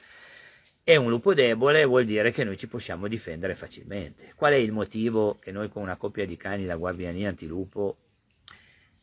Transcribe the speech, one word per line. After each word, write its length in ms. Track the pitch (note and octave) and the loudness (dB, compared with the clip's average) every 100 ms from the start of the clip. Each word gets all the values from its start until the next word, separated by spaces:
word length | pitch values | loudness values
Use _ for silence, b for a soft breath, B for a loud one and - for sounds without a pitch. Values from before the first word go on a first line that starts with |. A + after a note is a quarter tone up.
| B B B B B B B B | B B B B B B B B
è 140 | - D#3 | 4 6
un 120 | A#2+ | 6
lupo 240 | A#2 G3 | 2 4
debole, 520 | E3 B2 A2+ C3+ D#3 | 6 4 4 4 4
vuol 200 | C#3 B2+ | 6 4
dire 260 | A2+ G#2+ A2+ | 4 2 0
che 120 | A#2+ | 0
noi 140 | A2+ F#2+ | -4 -6
ci 80 | A#2 | -10
possiamo 400 | A#2 - F2 G2+ | -10 -10 -8 -6
difendere 480 | A2 F2+ D#2+ F#2+ | -8 -10 -8 -8
facilmente. 800 | F2 - - - G2 D#2 - - | -8 -12 -16 -12 -10 -12 -16 -20
Qual 180 | - D3 | -2 2
è 40 | C#3 | 4
il 160 | A2 | 2
motivo 640 | G#2+ G2+ A2 A2+ A2 G#2 G2+ | -2 -6 -4 -2 0 0 -2
che 140 | - | -8
noi 180 | G2 G#2 | -10 -10
con 120 | G#2 | -8
una 140 | F#2+ F2+ | -10 -8
coppia 300 | G#2+ G#2+ F#2+ | -8 -6 -8
di 100 | E2+ | -8
cani, 300 | F#2+ G2+ F#2 | -8 -6 -6
la 100 | E2 | -6
Guardiania 520 | F2+ F2+ F2+ F2+ G2+ | -6 -6 -8 -6 -6
Antilupo, 720 | E2+ D#2 F2 F#2+ G#2 G2+ - _ _ _ _ - B B B B B | -8 -8 -10 -8 -6 -6 -6 _ _ _ _ -20 B B B B B